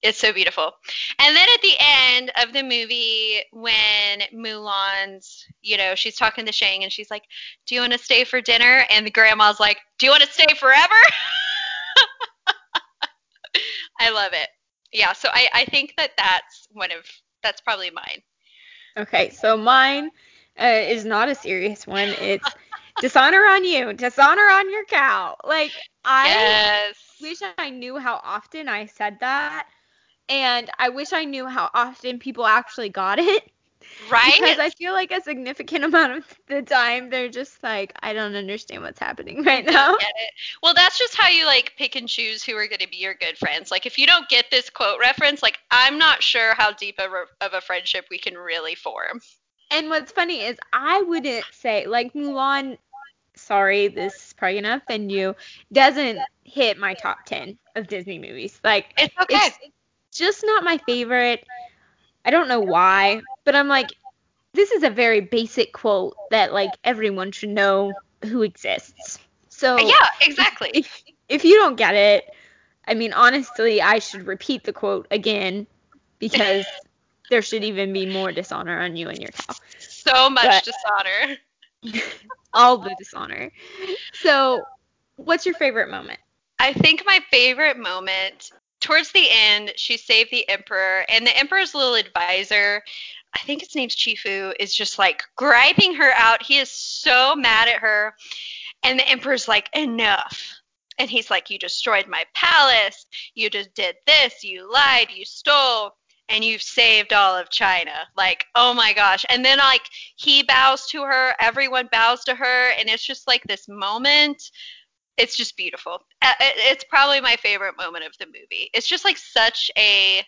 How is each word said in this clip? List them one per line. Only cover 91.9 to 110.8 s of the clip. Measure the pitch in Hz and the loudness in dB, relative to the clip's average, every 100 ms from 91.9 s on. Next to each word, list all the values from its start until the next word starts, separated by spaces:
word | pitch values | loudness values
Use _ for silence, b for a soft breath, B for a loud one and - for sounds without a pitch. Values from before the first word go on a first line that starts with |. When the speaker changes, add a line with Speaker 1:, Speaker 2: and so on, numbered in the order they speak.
Speaker 1:
advisor, | 233 202 - 175 185 196 214 202 208 - B B B _ | 0 -2 -4 -2 -4 -2 0 0 -2 -8 B B B _
I | - | -12
think | - 285 | -8 -10
his | - | -8
name's | 311 247 - | -8 -6 -4
Chifu, | - 220 214 196 190 185 | -4 -4 -6 -6 -8 -8
is | 202 | -6
just, | - 208 - | -4 -4 0
like, | 190 156 - - | -2 -2 -10 -4
griping | 269 240 269 359 392 | 2 4 4 4 0
her | 311 285 | 2 2
out. | 240 226 226 | 4 4 2
He | 233 277 | 2 0
is | 262 | 0
so | - - - - 247 254 | -8 -10 -4 2 4 4
mad | 302 247 220 233 | 2 2 2 2
at | 233 | 0
her. | 214 214 214 - B B B B B B | 0 -2 -2 -8 B B B B B B
And | 262 262 | -4 -2
the | 269 | 0
Emperor's | 262 262 262 - | -2 -2 -4 0
like, | 214 - | -2 -2
"Enough." | 294 302 233 220 196 - - - - _ _ _ - | -6 -4 -2 0 -2 -4 -12 -16 -18 _ _ _ -8
And | 262 | -6
he's | 233 220 | -4 -4
like, | 190 - | -6 -6
"You | 196 | -14
destroyed | 180 - 247 208 190 | -10 -6 -2 -2 -2
my | 165 165 | -8 -8
palace. | - 339 330 277 240 202 - - B B | -2 2 4 4 4 0 -6 -20 B B
You | - 220 | -8 -6
just | 208 202 | -6 -10
did | - 190 175 - | -8 -8 -6 2
this. | 302 269 - | 4 2 -2
You | 202 185 190 | -16 -16 -4
lied. | 247 285 254 220 | 0 2 2 0
You | - | -6
stole. | 196 - - 294 269 233 208 _ _ _ _ | -18 -8 2 2 2 0 -6 _ _ _ _
And | 220 | -2
you've | 220 220 | -2 -4
saved | - - 233 220 208 | -6 0 4 4 2
all | 208 196 185 | 4 4 2
of | 170 | -4
China." | - 202 185 165 147 165 - | -2 0 0 -2 -8 -12 -2
Like, | 190 175 - | -2 -2 -2
oh | - 247 | 2 2
my | 247 220 | 4 2
gosh. | 208 202 190 - | 4 2 2 0
And | 247 | 0
then, | 254 269 | 4 4
like, | 277 254 - B B _ | 4 4 0 B B _
he | - 285 | 2 2
bows | 269 262 262 269 | 4 4 4 2